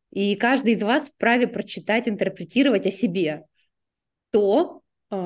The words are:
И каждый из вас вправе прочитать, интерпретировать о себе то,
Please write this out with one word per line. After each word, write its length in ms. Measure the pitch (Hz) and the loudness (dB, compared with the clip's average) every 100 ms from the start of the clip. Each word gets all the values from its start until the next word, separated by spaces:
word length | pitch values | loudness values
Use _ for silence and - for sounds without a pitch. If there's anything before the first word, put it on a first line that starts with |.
| _ | _
И 240 | - 202 202 | -4 -2 0
каждый 380 | 240 269 214 | 0 2 2
из 100 | 208 | 0
вас 260 | 208 285 - | 2 0 -2
вправе 380 | - 220 240 247 | -2 0 2 0
прочитать, 600 | - - - - 220 240 | -4 -10 -8 -2 -2 -2
интерпретировать 800 | 202 190 - 170 240 277 202 190 | -2 -4 -6 -4 2 2 2 0
о 40 | |
себе 520 | - 220 180 156 151 156 _ _ _ _ _ _ _ _ | -2 -2 0 -2 -4 -12 _ _ _ _ _ _ _ _
то, 500 | 208 202 240 359 - _ _ - 196 | 2 4 2 0 -6 _ _ -10 -8